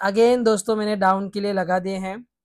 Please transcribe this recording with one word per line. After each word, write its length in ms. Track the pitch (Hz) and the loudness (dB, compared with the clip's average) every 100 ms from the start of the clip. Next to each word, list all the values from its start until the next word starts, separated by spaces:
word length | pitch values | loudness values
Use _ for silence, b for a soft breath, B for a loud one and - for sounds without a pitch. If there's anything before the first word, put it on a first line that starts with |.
| 196 | -2
again 380 | 202 233 247 220 | 4 4 4 2
दोस्तों 300 | 214 208 214 | 0 0 -2
मैंने 200 | 208 208 | -2 0
डाउन 320 | 190 196 196 | 2 2 -2
के 100 | 202 | -4
लिए 140 | 202 | -4
लगा 260 | 196 175 185 | -2 -2 -2
दिए 160 | 185 190 | -2 -6
हैं 220 | 190 208 247 _ | -8 -10 -16 _